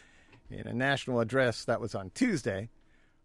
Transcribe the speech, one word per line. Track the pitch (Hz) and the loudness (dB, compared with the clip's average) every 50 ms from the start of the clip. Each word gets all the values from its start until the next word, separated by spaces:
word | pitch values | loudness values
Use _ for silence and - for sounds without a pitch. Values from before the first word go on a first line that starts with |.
| - - - - - _ - - - - | -20 -20 -20 -20 -20 _ -20 -20 -18 -14
In | - 101 107 107 | -12 -10 -8 -4
a | 110 | -2
national | 120 131 139 139 123 - - 127 117 | 0 2 2 2 0 0 0 2 2
address | 117 107 120 135 131 123 110 - - | 2 2 4 4 4 4 2 0 0
that | - 117 98 | 0 0 0
was | 117 110 - | 0 -2 -4
on | 104 95 95 - | -6 -6 -6 -2
Tuesday, | - 262 247 202 135 - 117 95 95 110 113 - - _ _ _ _ _ _ _ _ _ | 0 0 2 2 0 0 -2 -4 -4 -4 -8 -12 -18 _ _ _ _ _ _ _ _ _